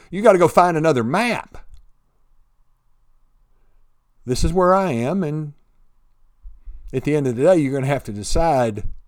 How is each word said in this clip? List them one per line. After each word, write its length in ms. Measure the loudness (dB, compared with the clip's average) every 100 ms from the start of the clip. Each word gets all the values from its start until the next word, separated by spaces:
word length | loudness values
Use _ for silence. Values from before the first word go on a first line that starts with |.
| _
you 120 | 2
gotta 160 | 4 6
go 100 | 4
find 300 | 4 4 2
another 260 | 0 0
map. 640 | 0 -2 -2 -4 -8 -20 -20 -20 -20 _ _ _ _ _ _ _ _ _ _ _ _ _ _ _ _ _ _ _ _ _ _ _ -6
This 200 | -2 0
is 80 |
where 200 | 2 2
I 180 | 2 0
am, 340 | -2 -2 -4 -4
and 300 | -6 -10 -16 _ _ _ _ _ _ _ _ -20 -20 -18 -18 -10
at 100 | -6
the 140 | -2 -2
end 100 | -2
of 80 | 0
the 80 |
day, 140 | 2 2
you're 160 | 0
gonna 120 | -2 -4
have 200 | -4 -6
to 80 |
decide 760 | -10 -2 0 2 0 0 -4 -8 -10